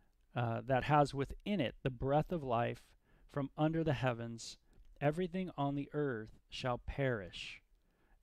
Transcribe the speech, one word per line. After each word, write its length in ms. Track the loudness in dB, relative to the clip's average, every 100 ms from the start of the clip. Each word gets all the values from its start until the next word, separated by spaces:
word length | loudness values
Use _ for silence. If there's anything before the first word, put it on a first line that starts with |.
| _ _ _ -2
uh, 260 | -2 -2 2
that 180 | 2
has 300 | 6 6 4
within 460 | 2 -6 -4 -2 0
it 160 | 0 -2
the 80 | -4
breath 420 | -2 2 2 2
of 120 | -2
life 400 | 0 2 0 -2 -12 _ _ _ -8
from 200 | -4 -4 0
under 260 | 2 2
the 100 | 0
heavens. 640 | 2 2 0 -4 -8 -12 -14 _ -20 -20 -2
Everything 520 | 0 2 -2 -2 -4 -2
on 180 | -2 -2
the 140 | -4
earth 460 | -2 -2 -2 -6 -16 _
shall 280 | -6 -2 -2
perish." 840 | -4 0 2 0 -4 -10 -12 -14 _ _ _ _ _ _